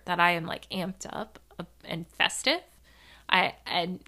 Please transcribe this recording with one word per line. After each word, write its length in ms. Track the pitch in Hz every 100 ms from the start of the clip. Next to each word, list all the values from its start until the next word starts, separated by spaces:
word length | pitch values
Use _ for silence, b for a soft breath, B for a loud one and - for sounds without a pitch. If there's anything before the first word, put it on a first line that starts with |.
| -
that 140 | 175
I 120 | 175
am, 140 | 170 165
like, 220 | - -
amped 340 | 185 185 190 -
up, 300 | - 220 - _ -
uh, 60 | 175 -
and 240 | - 165 -
festive. 540 | - - - 269 349 - - b b b b -
I, 240 | 185 - - -
and, 320 | 165 175 180